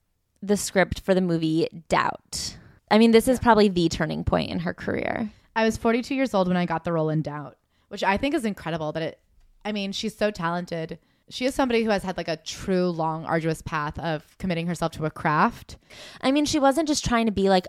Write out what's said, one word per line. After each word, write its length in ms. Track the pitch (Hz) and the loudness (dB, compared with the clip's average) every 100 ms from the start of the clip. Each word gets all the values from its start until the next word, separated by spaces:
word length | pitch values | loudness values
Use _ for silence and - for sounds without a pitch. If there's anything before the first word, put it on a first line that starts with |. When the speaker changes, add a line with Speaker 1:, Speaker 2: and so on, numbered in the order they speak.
| _ _ _ - | _ _ _ -10
Speaker 1:
the 160 | 196 202 | -2 -2
script 420 | - 196 175 - | 0 2 2 0
for 140 | - | 0
the 80 | 185 | 2
movie 460 | 185 165 160 160 - 170 - | 2 0 2 0 0 -4 -2
Doubt. 680 | - - - - - - - - - - | 0 0 -4 -10 -10 -10 -12 -20 -12 2
I 60 | 214 | 6
mean, 140 | 226 | 8
this 160 | 226 254 | 6 6
is 100 | 247 | 2
Speaker 2:
Yeah. 60 | |
Speaker 1:
probably 260 | 240 214 208 | 6 6 6
the 200 | 175 170 | 4 2
turning 340 | - 156 156 | 0 -2 -2
point 280 | 175 175 156 | 0 0 0
in 80 | 185 | -4
her 140 | 170 | -6
career. 580 | 175 - - - - 214 - _ 226 | -6 -6 -4 -4 -4 -6 -10 _ 0
Speaker 2:
"I 80 | |
was 140 | 226 220 | 0 2
forty-two 380 | 233 233 240 269 | 0 0 0 -2
years 180 | 262 | 0
old 140 | 202 180 | 2 2
when 100 | 180 | 0
I 80 | 175 | 0
got 180 | 165 | -2
the 100 | 175 | -2
role 160 | 170 156 | -2 0
in 120 | 156 | 0
Doubt," 360 | 147 147 139 - _ _ - | -2 -8 -12 -18 _ _ -14
which 160 | 202 | -4
I 140 | 196 196 | 0 2
think 180 | 277 311 | 0 0
is 100 | 220 | -2
incredible 460 | 190 160 160 151 | -6 -6 -6 -4
that 120 | 156 | -4
it, 160 | 160 - _ _ _ _ | -6 -8 _ _ _ _
I 80 | 208 | -8
mean, 220 | 214 196 | -6 -6
she's 220 | 196 220 - | -6 -6 -2
so 160 | 214 | -2
talented. 680 | 214 170 175 180 165 165 165 _ _ - | -2 -4 -4 -4 -6 -8 -10 _ _ -14
She 180 | - 254 | -4 -2
is 100 | 269 | 0
somebody 280 | 269 226 | 0 2
who 60 | 226 | 2
has 140 | 196 | 0
had, 140 | 185 175 | -2 -6
like, 100 | 170 | -6
a 100 | 160 | -6
true 520 | - - - 185 180 | -8 -10 -2 0 0
long, 360 | 165 160 160 160 | 0 -2 -4 -2
arduous 380 | 165 160 160 | -2 0 -4
path 340 | - 160 147 - | -4 -4 -4 -6
of 400 | 165 151 - - | -4 -6 -8 -8
committing 300 | 190 165 170 | -4 -2 -2
herself 240 | 170 165 | -2 -4
to 140 | - 156 | -4 -6
a 40 | |
craft. 680 | - 165 151 220 - - - _ - - - | -2 0 2 2 0 -16 -20 _ -20 -20 -4
Speaker 1:
I 100 | 254 | 0
mean, 140 | 285 294 | 2 2
she 140 | 311 | 2
wasn't 280 | 269 269 302 | 4 4 0
just 160 | 294 | 0
trying 220 | - 233 226 | 0 0 0
to 60 | |
be, 180 | 196 190 | 2 4
like, 160 | 190 | 2